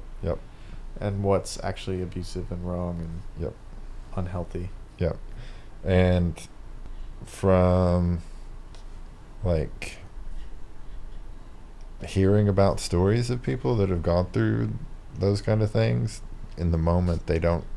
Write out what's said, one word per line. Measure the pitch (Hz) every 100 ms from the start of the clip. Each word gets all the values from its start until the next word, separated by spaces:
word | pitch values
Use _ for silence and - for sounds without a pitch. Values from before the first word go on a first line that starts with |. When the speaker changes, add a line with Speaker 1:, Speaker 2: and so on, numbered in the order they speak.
| - -
Speaker 1:
Yep. | 85 76 - - - - - -
Speaker 2:
and | 101 98
what's | 98 98 - -
actually | 95 95 - 92
abusive | 87 90 87 92 85
and | 90
wrong | 87 87 90 85
and | 82 82 - -
Speaker 1:
Yep. | 80 - - - - - -
Speaker 2:
unhealthy. | - 90 90 87 90 90 - - -
Speaker 1:
Yep. | 82 - - - - - - -
And | - 92 90 90 87 82 - - - - - - - -
from, | - - 98 92 92 90 90 90 87 85 - - - - - - - - - - - -
like, | 92 82 69 - - - - - - - - - - - - - - - - - - - - - - - -
hearing | 95 95 104 104
about | 95 98 -
stories | - 87 95 117 120
of | 123
people | - 123 127 117
that | 98
have | 90
gone | 80 87 92
through | - 107 110 110 110 - - - -
those | 98 101
kind | - 107
of | 107
things, | 117 113 120 113 - - - - -
in | 87
the | 82
moment, | 82 87 90 82 -
they | 82
don't, | 85 85 -